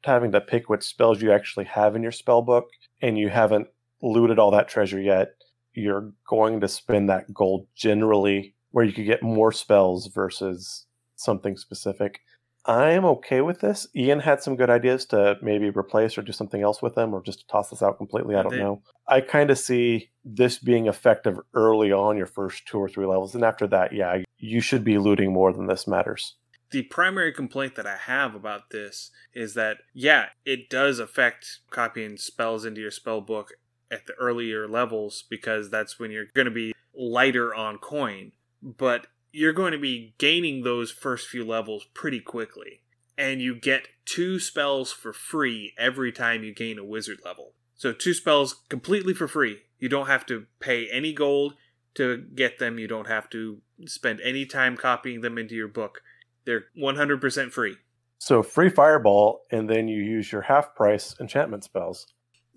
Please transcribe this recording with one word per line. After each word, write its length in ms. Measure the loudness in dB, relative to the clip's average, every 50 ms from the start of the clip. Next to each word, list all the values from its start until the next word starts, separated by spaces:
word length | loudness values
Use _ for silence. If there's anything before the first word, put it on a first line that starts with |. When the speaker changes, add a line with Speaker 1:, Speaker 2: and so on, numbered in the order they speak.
| 0
Speaker 1:
having 280 | 2 2 2 4 2 2
to 80 | 2
pick 300 | 2 2 -2 -2 0 -2
which 120 | -2 -2 -2
spells 380 | -6 0 2 4 4 4 4
you 120 | 4 4 4
actually 340 | 4 2 0 -6 -8 -8
have 280 | -4 0 2 2 2 2
in 80 | 0 -2
your 100 | -6 -8
spell 280 | -4 0 2 4 4
book, 300 | 4 4 2 2 2 -2 _ _ _ _ _ _ -2
and 160 | -2 0 0
you 100 | 0 0
haven't 400 | 4 4 4 4 4 2 0 -2 _ _ _ _ _ _ -4
looted 360 | 0 4 6 8 8 8 8
all 120 | 8 8 8
that 160 | 6 4 4
treasure 320 | 2 0 0 0 0 0
yet, 340 | 2 4 4 4 4 2 -4 _ _ _ _ _ _ _ _
you're 380 | -4 -2 -2 -2 -2 -4 -8 -14 _ _
going 340 | -2 2 2 4 2 2 0
to 80 | -2 -2
spend 420 | -2 -6 -2 0 2 2 4 4
that 220 | 2 0 -2 -6 -2
gold 340 | 0 2 2 2 0 -4 _ _
generally 800 | -2 0 2 2 4 4 4 4 4 4 4 2 0 -2 -6 _ _ _ _ 2
where 120 | 2 2
you 80 | 2 2
could 140 | -2 0
get 160 | 0 0 2 2
more 300 | 0 4 4 4 4 4
spells 560 | 2 2 4 6 6 6 6 4 0 -4 -6
versus 760 | -4 -4 -4 -4 -4 -4 -6 -6 -6 -6 -10 -14 -14 -16 -18 _ _ _ _ _ _
something 420 | -6 -2 -2 -2 -2 -2 -6 -8
specific. 640 | -8 -12 -16 -16 -8 -8 -6 -4 -4 -4 -6 -6 -10 _ _ _ _ _ _ _ _ -2
I 240 | 0 2 4 4 4
am 160 | 4 4 4
okay 340 | 4 2 2 0 0 0 2
with 200 | 2 0 -2 -2
this. 260 | -2 -2 -2 -2 -6 -8 -4
Ian 240 | -2 2 2 2 2
had 220 | 4 2 2 2 0
some 120 | -2 0
good 140 | 2 4 4
ideas 380 | 4 4 4 2 2 0 0
to 320 | 0 2 4 4 4 2 2
maybe 300 | 0 -2 0 0 0 0
replace 480 | -2 -2 -4 0 2 2 2 2 0 -6
or 40 | -8
do 100 | -8 -8
something 280 | -10 -8 -6 -4 -2
else 220 | 0 0 0 0 -4
with 120 | -4 -2
them 200 | -2 -2 -2 -2
or 80 | -6 -8
just 180 | -10 -12 -12
to 60 | _
toss 240 | -4 -2 -2 -2 -4
this 120 | -4 0 0
out 140 | 0 0
completely. 380 | -2 -4 -6 -6 -4 -2 0 0
I 80 | 0 2
don't 100 | 0 -2
Speaker 2:
They 60 | -2
Speaker 1:
know. 240 | -2 -4 -4 -6 _ _ _ _ _ 2
I 140 | 2 2 4
kinda 340 | 4 4 4 4 4 4
see 540 | 2 0 0 0 2 2 2 0 0 -4 -8 _ _ -20
this 320 | -6 2 4 4 4 4 0
being 300 | 0 2 2 4 4 2
effective 500 | 0 4 4 4 4 4 2 -2 -4 -4 -6 _ 0
early 360 | 4 4 6 6 6 4 4
on 280 | 4 4 4 2 0 0
your 80 | -4
first 400 | -6 -6 -6 -8 -8 -8 -10 -12
two 100 | -8 -4 -4
or 80 | -4
three 200 | -4 -4 -4 -2
levels. 280 | 0 0 0 -2 -2 -2
And 100 | 0 0
after 220 | 0 0 0 0 0
that, 260 | 2 2 0 0 -2
yeah, 280 | -4 -4 -2 -2 -4 -4 -8 _
you 240 | _ -8 -4 -2 -2
should 240 | 0 0 0 0 2
be 140 | 2 2 4
looting 340 | 4 4 4 2 2 2 2
more 220 | 4 4 4 2
than 140 | 0 -2 -4
this 180 | -4 -4 -4
matters. 480 | -2 -2 -2 -2 -2 -4 -8 -10 -12 -16 _ _ _ _ _ _ _
Speaker 2:
The 120 | -8 -8 -8
primary 500 | -6 -2 0 0 0 0 -2 -4 -4 -4
complaint 440 | -6 -10 -8 -6 -6 -8 -6 -8
that 100 | -10 -10
I 100 | -10 -10
have 380 | -10 -8 -6 -4 -4 -4 -4 -6
about 340 | -10 -12 -12 -12 -12 -14 _
this 400 | -12 -12 -12 -12 -14 -16 -18 -18 _ _ -20 _ -14
is 220 | -12 -12 -8 -4
that, 240 | -2 -2 -2 -4 -6 _ _ -10
yeah, 360 | -4 0 2 2 2 0 -2 -8 _ _
it 240 | -6 -6 -6 -8 -6
does 300 | -2 0 0 0 0 -2
affect 640 | -6 -6 -2 0 0 0 0 -4 -12 -20 -20 -20 _ _
copying 480 | -6 -6 -6 -6 -6 -10 -12 -12 -12 -12
spells 480 | -14 -10 -6 -4 -4 -4 -4 -6 -8
into 160 | -10 -12 -12 -12
your 80 | -12
spell 320 | -14 -12 -10 -8 -8 -6 -6
book 300 | -8 -8 -8 -10 -12 -18 _ _ _ _ _ _ _
at 160 | -14 -14 -12
the 60 | -14 -8
earlier 540 | -4 -4 -4 -2 -4 -4 -6 -6 -6 -6 -4
levels 540 | -2 -2 -2 -2 -4 -4 -6 -6 -10 -14 -12
because 480 | _ -12 -10 -6 -4 -4 -4 -4 -6
that's 280 | -6 -6 -6 -6 -10 -12
when 120 | -12 -12
you're 180 | -10 -12 -12 -4 0
gonna 160 | 0 0 0
be 240 | -2 -6 -8 -8 -10 -14 _ _ _
lighter 600 | -10 -8 -2 0 0 0 0 0 0 -2 -4 -4
on 240 | -6 -8 -8 -10 -12
coin. 540 | -14 -10 -8 -6 -6 -6 -8 -10 -16 -20 -20 _ _ _ _ _ -20
But 440 | -20 -8 -4 -2 -2 -2 -2 -6 _ _ _ _ _
you're 220 | -6 -2 0 0 2
going 200 | 0 0 -2 -2
to 60 | -4
be 360 | -4 -6 -6 -8 -10 -16 _ -2
gaining 440 | 0 0 2 0 0 -4 -4 -4 -4
those 280 | -4 -4 -4 -4 -8
first 380 | -10 -10 -8 -8 -8 -8 -8 -10
few 160 | -10 -10 -8
levels 400 | -6 -6 -6 -6 -8 -10 -12 -14 -16 _
pretty 240 | -10 -8 -8 -8 -8
quickly. 640 | -10 -10 -10 -10 -10 -10 -12 -18 -20 -20 -20 _ _ _ _ _ _ _ _
And 240 | -6 -4 -4 -4 -4
you 140 | -4 -6 -6
get 320 | -4 -2 -2 -2 -2 -2 -8 _ _ _
two 340 | -8 -4 -4 -2 -2 -2 -4
spells 520 | -6 -6 -4 -2 -2 0 -2 -2 -4 -6 -10
for 200 | -12 -14 -14 -14
free 640 | -14 -12 -6 -4 -2 -2 -2 -4 -6 -10 -12 -8 -4
every 320 | -2 -2 -2 -2 -4 -6
time 320 | -4 -4 -4 -2 -2 -4 -6
you 100 | -10 -12
gain 260 | -10 -10 -10 -10 -12
a 60 | -12
wizard 360 | -10 -10 -10 -10 -10 -12 -14 -14
level. 280 | -16 -16 -16 -20 -20 _ _ _ _ _
So 180 | -6 -6 -6 -4
two 220 | -4 -2 -2 -2
spells 500 | -2 0 2 2 2 2 0 -4 -10 _ -12
completely 420 | -12 -10 -4 -2 -2 -2 0 -2 -4
for 140 | -4 -6 -6
free. 320 | -2 -2 -2 -2 -4 -8 _ _ _ _
You 100 | -6 -4
don't 180 | -4 -4 0
have 200 | 0 -2 -2 -2
to 200 | -4 -10 -10 -10 _ _ _
pay 300 | -6 -4 -4 -4 -4 -6
any 240 | -6 -6 -6 -6 -4
gold 420 | -2 0 2 2 2 0 -2 -6 _ _ _ _ _ _ _ -6
to 220 | -4 -2 -2 -2
get 420 | -4 -8 -10 -4 -2 -2 -2 -2 -4
them. 200 | -6 -6 -6 -8
You 100 | -10 -10
don't 200 | -10 -10 -6 -6
have 200 | -6 -6 -6 -8
to 300 | -12 -12 -12 -12 -14 -18 _ _ _ -20 -18
spend 360 | -16 -12 -6 -6 -6 -6 -4 -6
any 240 | -6 -6 -6 -8
time 300 | -6 -4 -2 -2 -2 -2
copying 440 | -2 -2 -2 -2 -2 -4 -8 -10 -8
them 180 | -8 -8 -8 -8
into 160 | -10 -8 -8
your 140 | -8 -10 -8
book. 340 | -8 -10 -10 -10 -12 -16 -20 _ _ _ _ _ _ _ _
They're 200 | -4 -4 -4 -6 _ _
one 220 | -6 -4 -4 -2
hundred 240 | 0 0 0 0 0
percent 320 | -2 -2 -2 -4 -6 -6 -4
free. 240 | -4 -4 -4 -6 -10 _ _ _ _ _ _ _ -10
Speaker 1:
So 240 | 2 4 4 4 4
free 280 | 4 4 4 4 6
Fireball, 720 | 6 8 8 8 8 6 6 6 6 8 6 6 4 0 -4 _ -4
and 160 | -2 0 0
then 180 | 0 0 0
you 160 | 0 -2 -4 -2
use 300 | -2 -2 -4 -4 -4 -6
your 100 | -4 0
half 320 | 2 2 2 2 0 _
price 400 | 2 4 4 4 2 -2 -8 -14 -14
enchantment 420 | -12 -4 -2 -2 -2 -2 -6 -10 -12
spells. 440 | -10 -8 -6 -6 -6 -8 -12 -16 _ _ _ _ _ _ _ _ _ _